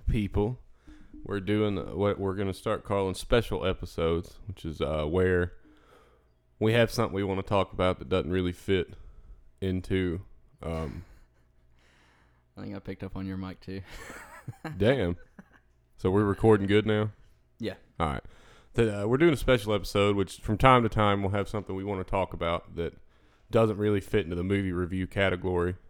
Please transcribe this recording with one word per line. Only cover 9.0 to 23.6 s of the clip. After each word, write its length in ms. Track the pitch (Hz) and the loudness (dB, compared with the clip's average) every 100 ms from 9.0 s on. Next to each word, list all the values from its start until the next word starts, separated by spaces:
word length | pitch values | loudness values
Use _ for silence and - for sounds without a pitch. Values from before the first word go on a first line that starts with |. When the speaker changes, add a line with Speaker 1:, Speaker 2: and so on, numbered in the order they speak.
| - - - - - - | -20 -20 -20 -20 -20 -8
Speaker 1:
into, 600 | 95 92 - 95 90 85 - - _ _ | -4 -4 -2 -2 -2 -4 -10 -20 _ _
um, 440 | 82 82 76 - - - - _ _ _ _ _ _ _ _ _ _ _ _ 98 | -8 -6 -6 -10 -16 -20 -20 _ _ _ _ _ _ _ _ _ _ _ _ -16
Speaker 2:
I 40 | |
think 120 | 101 98 | -12 -12
I 40 | |
picked 220 | - 98 | -12 -10
up 120 | 98 92 | -10 -8
on 100 | 95 | -8
your 120 | 95 | -6
mic, 240 | 95 - | -8 -12
too. 200 | - 95 - - - - - | -12 -12 -12 -16 -16 -18 -18
<laughs> 480 | - - - 156 95 | -18 -18 -14 -12 0
Speaker 1:
Damn. 380 | 107 135 87 87 - - - _ _ _ _ - | 2 2 0 -4 -12 -20 -20 _ _ _ _ -4
So 140 | 95 | 0
we're 140 | 101 104 | 2 2
recording 420 | 95 113 104 98 | 4 6 6 6
good 180 | 104 107 | 2 2
now? 260 | 107 107 - - _ _ - | 0 -2 -6 -20 _ _ -10
Speaker 2:
Yeah. 160 | 107 95 - - | -8 -8 -18 -4
Speaker 1:
All 80 | 80 | -4
right. 160 | 64 - - - - - - | -4 -10 -20 -20 -20 -6 0
Th-, 140 | 113 101 | 0 0
uh, 40 | 104 | -2
we're 100 | 131 | 4
doing 160 | 170 | 4
a 40 | 135 | 4
special 360 | - 123 104 | 2 2 2
episode, 440 | 104 - 104 101 101 | -2 0 2 4 2
which 220 | 92 - | 0 -4
from 180 | - 104 | -4 4
time 260 | 135 123 | 6 8
to 60 | 113 | 4
time 320 | 110 104 101 | 2 2 2
we'll 100 | 95 | 0
have 160 | 101 98 | -2 -4
something 280 | 107 95 95 | -6 -8 -8
we 60 | 101 | -6
wanna 180 | 95 | -6
talk 300 | 92 98 90 | -2 -2 -2
about 420 | 82 85 87 - 85 | -4 -2 -2 -6 -6
that 180 | 82 - - _ _ _ - | -6 -8 -20 _ _ _ 0
doesn't 260 | 113 | 2